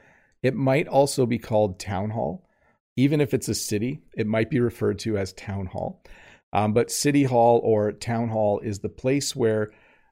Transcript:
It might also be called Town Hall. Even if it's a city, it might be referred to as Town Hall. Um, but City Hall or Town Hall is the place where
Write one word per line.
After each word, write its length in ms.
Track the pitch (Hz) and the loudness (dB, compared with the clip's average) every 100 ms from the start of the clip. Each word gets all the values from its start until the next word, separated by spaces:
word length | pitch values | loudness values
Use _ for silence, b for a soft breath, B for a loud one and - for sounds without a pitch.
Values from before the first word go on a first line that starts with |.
| b b b _ | b b b _
It 140 | 127 113 | -2 0
might 320 | 135 139 180 | 2 2 2
also 380 | 135 143 - 123 | 2 2 2 0
be 120 | 117 | -2
called 420 | - 107 104 92 | 0 2 2 -2
Town 300 | 107 95 107 | -6 -4 -4
Hall. 380 | 113 135 185 _ _ _ _ _ - | -4 -6 -6 _ _ _ _ _ 0
Even 240 | 139 151 | 2 2
if 120 | 139 | 0
it's 140 | 123 - | -2 -2
a 60 | |
city, 480 | 101 - 104 120 151 _ - | -4 -2 -4 -4 -6 _ -6
it 100 | 107 | -2
might 220 | 110 113 | -2 0
be 100 | 135 | 0
referred 380 | 120 - 104 101 | 0 0 -2 -2
to 180 | 113 101 | -2 -4
as 140 | 95 | -4
Town 340 | - - 98 95 | -8 -8 -8 -6
Hall. 360 | - - - B B B B _ | -8 -8 -10 B B B B _
Um, 220 | 98 107 | -2 2
but 160 | 110 117 | 2 0
City 340 | - 147 143 | 0 2 4
Hall 380 | 131 123 117 117 | 4 4 6 6
or 280 | - 107 107 | 4 2 0
Town 380 | - - 113 117 | -4 -4 -4 -2
Hall 300 | 110 104 101 | 0 0 0
is 200 | 113 98 | -4 -6
the 100 | 101 | -8
place 460 | - 131 143 - 131 | -4 -2 -2 -2 0
where 360 | 113 107 107 b b b b | 0 0 -2 b b b b